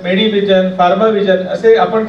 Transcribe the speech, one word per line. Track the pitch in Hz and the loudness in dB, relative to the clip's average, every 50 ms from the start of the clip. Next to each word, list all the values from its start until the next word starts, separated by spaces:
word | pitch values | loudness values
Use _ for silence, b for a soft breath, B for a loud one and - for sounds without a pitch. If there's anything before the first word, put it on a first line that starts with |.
| 180 | -6
मेडिव्हिजन, | 180 190 196 220 220 202 202 196 196 190 185 185 185 185 185 | -4 -2 -2 -2 0 0 -2 0 2 2 0 0 0 -2 0
फार्माव्हिजन | 180 180 190 196 220 220 214 196 196 190 185 180 - - | 0 0 2 0 0 0 0 0 0 0 0 -2 -2 -6
असे | - - 226 226 226 | -6 0 2 4 4
आपण | 233 240 - 226 220 214 | 4 2 0 -2 -4 -2